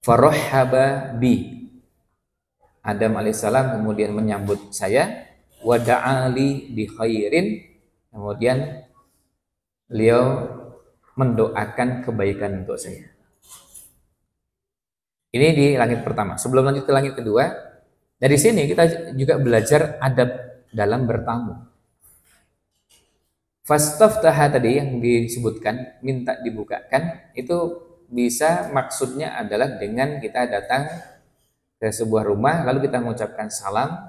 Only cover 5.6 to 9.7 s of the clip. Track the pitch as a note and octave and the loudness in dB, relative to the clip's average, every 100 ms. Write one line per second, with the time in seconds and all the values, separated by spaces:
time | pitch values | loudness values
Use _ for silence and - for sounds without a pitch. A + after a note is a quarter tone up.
5.6 | A2+ A#2 A#2 B2 B2+ C3 C3 B2+ C#3 C#3 | 0 2 4 2 2 0 0 2 0 0
6.6 | - A2+ G#2 - A2+ A2 G#2 E3 G3+ G#3+ | -6 -8 -8 -4 -2 0 0 0 0 -6
7.6 | - _ _ _ _ G#2+ G#2 G2+ A#2 B2+ | -12 _ _ _ _ -12 -10 -2 0 0
8.6 | D3 - - _ _ _ _ _ _ _ | -4 -10 -18 _ _ _ _ _ _ _
9.6 | _ | _